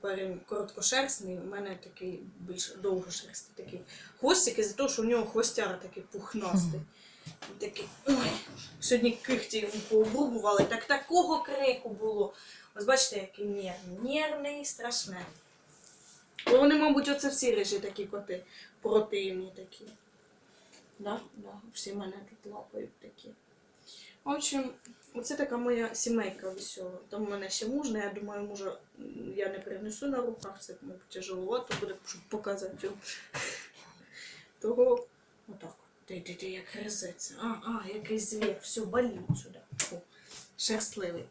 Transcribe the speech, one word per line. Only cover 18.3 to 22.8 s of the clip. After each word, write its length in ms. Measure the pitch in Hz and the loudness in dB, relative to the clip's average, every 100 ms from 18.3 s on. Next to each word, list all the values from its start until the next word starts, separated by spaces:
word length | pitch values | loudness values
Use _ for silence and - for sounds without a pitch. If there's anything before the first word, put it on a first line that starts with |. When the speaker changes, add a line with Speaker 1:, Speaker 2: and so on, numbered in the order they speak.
| 180 - - - _ | -12 -12 -20 -20 _
Speaker 1:
противні 720 | 226 214 214 202 190 185 185 185 | 2 2 2 -2 -4 -4 -8 -14
такі. 280 | 190 - 208 - _ _ _ _ _ - - - - _ | -20 -20 -20 -20 _ _ _ _ _ -20 -20 -20 -20 _
Да? 220 | 202 220 - 220 | -8 -8 -10 -18
Да, 140 | 202 202 226 | -18 -18 -6
всі 200 | - 202 | -4 -2
мене 240 | 202 190 190 202 | -6 -10 -12 -18
тут 220 | 220 208 | -20 -16
лапають 460 | 208 - 214 | -16 -14 -12